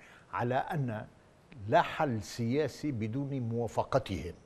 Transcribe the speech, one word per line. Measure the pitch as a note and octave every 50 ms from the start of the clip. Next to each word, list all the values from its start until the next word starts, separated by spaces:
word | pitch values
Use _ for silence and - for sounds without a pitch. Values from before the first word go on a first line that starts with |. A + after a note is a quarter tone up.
| - - - - - -
على | - F#2 A#2 B2 B2
أن | C3+ - - F#3 D3+ C3 A#2+ G#2+ G#2+ - - - - - - - - - - - B2 G2 G#2
لا | C#3 E3
حل | D#3+ - - - D#3+ C#3+ A#2 G#2+
سياسي | G2+ - - - A#2 A2+ B2 D3 D3+ B2+ - - - D3+
بدون | C3+ G#2 A2+ G#2+ A2 C#3 C#3+ C3+ C#3 C3+
موافقتهم، | A#2+ A2+ A2+ A#2 A#2 A2 - A#2+ G#2+ - - C3+ - - G2 F2 F#2 F2 E2 - -